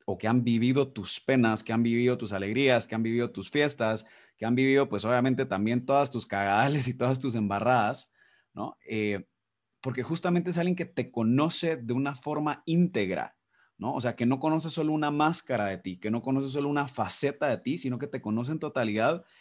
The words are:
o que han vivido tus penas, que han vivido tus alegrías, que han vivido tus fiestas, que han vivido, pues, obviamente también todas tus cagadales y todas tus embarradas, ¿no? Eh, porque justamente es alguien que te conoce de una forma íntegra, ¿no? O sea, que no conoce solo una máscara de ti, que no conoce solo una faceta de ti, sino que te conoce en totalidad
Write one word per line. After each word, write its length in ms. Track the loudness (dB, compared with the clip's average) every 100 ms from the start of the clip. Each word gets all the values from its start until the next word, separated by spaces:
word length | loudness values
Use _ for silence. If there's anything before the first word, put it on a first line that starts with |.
| -8
o 100 | -4
que 100 | 0
han 160 | 2
vivido 480 | 2 2 4 2 0
tus 280 | -4 -8 -4
penas, 440 | 2 4 4 2
que 80 | -2
han 100 | 0
vivido 340 | 2 2 2 0
tus 160 | -2
alegrías, 540 | -4 -2 2 4 4 2
que 80 |
han 80 | -2
vivido 300 | 0 0 -2
tus 180 | -6 -4
fiestas, 560 | 0 0 0 0 -2 -6 -20 -20 _
que 100 | -2
han 80 |
vivido, 340 | 2 4 4 2
pues, 160 | 0
obviamente 420 | 0 2 2 0 0
también 380 | 0 0 0
todas 280 | 2 2 2
tus 140 | -2 -4
cagadales 580 | -2 2 4 4 2 -2
y 100 | 0
todas 220 | 0 0
tus 160 | -2
embarradas, 760 | -2 0 0 2 4 2 -2 -10 _ _ _ _
¿no? 240 | -10 -10 -10 -6
Eh, 380 | -2 0 -2 -6 _ _ _ _ _
porque 240 | -6 -6
justamente 460 | -4 -2 0 0 0
es 80 | 0
alguien 180 | 0 -2
que 80 | -4
te 240 | -6 -4
conoce 680 | 0 2 4 2 0 -2 -2
de 160 | -2
una 220 | -2 -2
forma 480 | -6 -6 -4 -2 -4 0
íntegra, 680 | 2 2 2 -2 -2 -6 -12 _ _ _ -10
¿no? 160 | -6
O 60 | -2
sea, 140 | -4 0
que 100 | 0
no 120 | 2
conoce 320 | 0 0 -2
solo 220 | -2 -2
una 180 | 0 0
máscara 560 | 0 0 0 -2 -2 -2
de 120 | -4
ti, 200 | -8 -6
que 120 | -2
no 120 | -2
conoce 260 | 0 -2 -2
solo 200 | -2 -2
una 180 | -2 -2
faceta 640 | -4 -4 -2 -2 0 -2
de 100 | -2
ti, 200 | -2 -4
sino 200 | -4 -6
que 80 | -6
te 140 | -6
conoce 320 | -4 -2 -2
en 60 | -4
totalidad 680 | -4 -2 0 2 2 0 -6 _